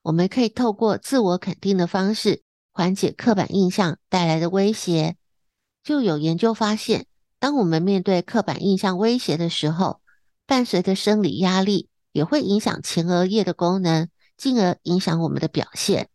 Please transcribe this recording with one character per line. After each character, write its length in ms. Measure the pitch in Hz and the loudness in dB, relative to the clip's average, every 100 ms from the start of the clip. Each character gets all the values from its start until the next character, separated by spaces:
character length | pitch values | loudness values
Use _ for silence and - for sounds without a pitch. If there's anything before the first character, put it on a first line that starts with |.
我 100 | - | 0
们 160 | 165 185 | 0 0
可 140 | 254 | 0
以 80 | 226 | -2
透 240 | - 240 | 0 -2
过 240 | 208 220 185 | 0 0 0
自 220 | - 269 | 0 0
我 180 | 196 180 | 2 0
肯 180 | - - | -4 -4
定 160 | 196 190 | 0 0
的 80 | 170 | 0
方 300 | 190 190 214 | 0 0 0
式 260 | 214 170 _ _ _ | -2 -2 _ _ _
缓 240 | - 175 196 | -2 -2 0
解 160 | 160 | -2
刻 240 | - 247 202 | 0 0 2
板 200 | 123 196 | 0 2
印 140 | 185 | 2
象 300 | 185 180 151 _ | 2 -2 -2 _
带 160 | 190 165 | 0 2
来 140 | 160 | 2
的 100 | 170 | 0
威 240 | 196 196 | 0 0
胁。 420 | 220 - 165 156 180 _ _ _ _ _ _ | -2 -2 0 0 -6 _ _ _ _ _ _
就 180 | - 294 | -4 0
有 160 | 220 151 | 0 0
研 200 | 156 165 | -2 0
究 160 | 226 | 0
发 220 | 220 208 214 | 0 -2 -2
现， 300 | - 214 - _ _ _ | -2 -4 -4 _ _ _
当 200 | 269 294 | -2 0
我 60 | |
们 180 | 180 160 | 2 2
面 200 | 180 196 | 2 0
对 200 | 180 180 | 2 0
刻 200 | - 233 | 0 -2
板 220 | 190 139 196 | -2 -2 0
印 120 | 190 | 0
象 200 | 196 180 | 0 0
威 200 | 220 247 | 0 0
胁 200 | - 156 | -2 -2
的 120 | 170 | -2
时 200 | - 151 | -2 -2
候， 300 | 160 180 - _ _ _ _ - | 0 -2 -4 _ _ _ _ -2
伴 180 | 262 247 | 0 2
随 160 | 185 | 0
着 140 | 185 190 | 0 0
生 260 | 208 214 | 2 2
理 160 | 180 147 | 0 0
压 240 | 185 185 | 0 2
力 280 | 190 202 - _ _ | 2 0 -4 _ _
也 120 | - | -4
会 180 | 156 294 | 0 0
影 180 | 196 202 | 2 0
响 220 | 214 - | 0 -6
前 260 | - - 165 | -4 -2 0
额 180 | 175 185 | 0 2
叶 180 | 214 | 0
的 100 | 185 | -2
功 280 | 165 175 190 | 0 0 2
能， 260 | 180 160 170 _ _ _ | 2 0 0 _ _ _
进 220 | 269 247 | -2 2
而 180 | 185 - | 2 0
影 160 | - 180 | 0 0
响 200 | 185 165 | 0 0
我 80 | 160 | 0
们 100 | 139 | -2
的 80 | 107 | -2
表 200 | - - | -4 -6
现。 360 | - - 180 - | -6 -2 -2 -4